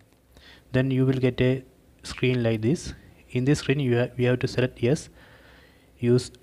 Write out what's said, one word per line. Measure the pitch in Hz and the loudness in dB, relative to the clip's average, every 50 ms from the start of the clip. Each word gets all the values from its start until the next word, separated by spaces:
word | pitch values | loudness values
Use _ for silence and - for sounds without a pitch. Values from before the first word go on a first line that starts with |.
| _ _ _ _ _ _ _ - - - - - _ - - | _ _ _ _ _ _ _ -20 -20 -20 -20 -20 _ -4 0
Then | 127 131 135 | 0 0 2
you | 131 127 131 | 2 0 2
will | 131 131 127 | 2 0 2
get | 127 127 127 - | 0 0 2 2
a | 127 127 131 131 - - _ _ _ _ - _ - | 2 2 2 0 -4 -12 _ _ _ _ -20 _ -16
screen | - - - - 127 127 123 117 | -14 -8 -2 -2 0 0 0 0
like | 113 113 110 110 | 0 0 0 0
this. | 113 - - - - - - - - - - - - | 0 0 -2 -4 -10 -16 -16 -18 -20 -20 -20 -14 -8
In | - 127 127 | -4 -2 0
this | 139 147 143 | 0 0 0
screen | - - 135 147 | 0 -2 -2 0
you | 139 123 120 120 | 0 0 2 0
ha-, | 123 127 - | 0 -2 -2
we | - 123 | -2 0
have | 123 127 127 | 0 0 0
to | - 123 | -2 -4
select | - - 123 127 - - 120 | -2 -2 -2 -2 -2 -2 0
yes, | 117 151 - - - - - - - - - - - - - - - _ _ _ _ _ - | 0 0 0 -4 -10 -20 -20 -20 -20 -20 -20 -20 -20 -20 -20 -20 -20 _ _ _ _ _ -4
use | 120 120 120 123 120 - - - | 0 2 2 2 0 -2 -14 -16